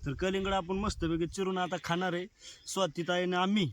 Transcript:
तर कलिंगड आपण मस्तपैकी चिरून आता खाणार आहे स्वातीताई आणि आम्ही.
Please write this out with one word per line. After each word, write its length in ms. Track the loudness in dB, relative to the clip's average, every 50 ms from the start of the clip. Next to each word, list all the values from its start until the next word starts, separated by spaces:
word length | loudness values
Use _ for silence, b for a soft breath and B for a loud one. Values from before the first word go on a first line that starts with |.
| -4
तर 80 | -4 -4
कलिंगड 400 | 0 0 0 0 0 0 0 0
आपण 220 | 0 0 0 -2 -2
मस्तपैकी 500 | 0 -2 -2 -2 -2 0 0 0 0 -2
चिरून 300 | -2 -2 -2 0 0 0
आता 180 | 0 0 -2 -4 -2
खाणार 300 | -2 0 0 0 0 0
आहे 120 | -2 -4 -6 _ B B B B B B -6
स्वातीताई 540 | 0 2 2 2 2 -2 -2 0 2 2
आणि 140 | 2 2 4
आम्ही. 360 | 4 4 4 4 4 2 2